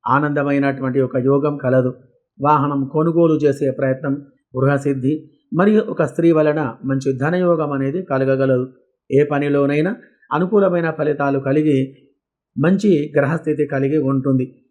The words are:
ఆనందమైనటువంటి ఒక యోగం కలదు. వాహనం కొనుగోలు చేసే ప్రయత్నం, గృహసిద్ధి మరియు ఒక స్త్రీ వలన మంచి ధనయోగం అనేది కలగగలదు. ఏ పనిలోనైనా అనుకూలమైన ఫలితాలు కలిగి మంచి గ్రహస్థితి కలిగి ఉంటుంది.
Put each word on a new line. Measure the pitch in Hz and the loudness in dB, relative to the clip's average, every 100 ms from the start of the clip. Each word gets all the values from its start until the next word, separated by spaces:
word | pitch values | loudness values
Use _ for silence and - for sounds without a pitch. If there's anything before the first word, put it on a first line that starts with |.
ఆనందమైనటువంటి | - 135 147 147 143 143 139 135 131 127 | 0 0 0 -2 0 0 0 -2 -2 -2
ఒక | 127 131 | 0 0
యోగం | 127 143 147 147 | 2 2 0 -2
కలదు. | 131 131 123 120 _ _ _ _ | 0 2 0 -4 _ _ _ _
వాహనం | 139 151 143 143 135 | 0 2 0 -2 -2
కొనుగోలు | 156 160 165 170 | -2 0 2 2
చేసే | 156 147 139 143 | 2 0 0 -4
ప్రయత్నం, | 127 131 131 143 139 139 _ _ 127 | -2 -4 -2 -4 -6 -8 _ _ -2
గృహసిద్ధి | 135 143 139 135 131 151 - _ _ | 0 0 -2 -2 -2 -4 -8 _ _
మరియు | 156 196 214 | 0 2 2
ఒక | 220 - | 0 -2
స్త్రీ | 151 - 165 | -2 2 2
వలన | 156 156 151 135 110 | 4 2 0 -4 -6
మంచి | 135 135 135 131 | -4 -2 -2 -2
ధనయోగం | 143 175 180 165 147 | -2 0 0 0 0
అనేది | 139 135 160 | -2 -4 -4
కలగగలదు. | 180 135 135 135 135 127 131 - _ _ _ | -4 -2 0 0 2 0 -2 -10 _ _ _
ఏ | 135 | 0
పనిలోనైనా | 147 147 143 143 139 147 165 233 - _ _ | 2 0 0 2 2 2 -2 -4 -14 _ _
అనుకూలమైన | 147 180 208 196 175 165 | -2 0 2 2 0 -2
ఫలితాలు | 151 151 139 143 135 | -2 -4 0 0 -2
కలిగి | 135 143 156 135 135 - _ _ _ _ _ - | 0 0 2 0 -2 -8 _ _ _ _ _ -2
మంచి | 151 196 208 165 151 143 | 0 2 2 2 2 0
గ్రహస్థితి | 139 160 156 151 147 | 0 -2 -2 -2 -2
కలిగి | 139 135 156 | -2 0 0
ఉంటుంది. | 135 135 135 131 127 - _ | 0 0 0 0 -2 -10 _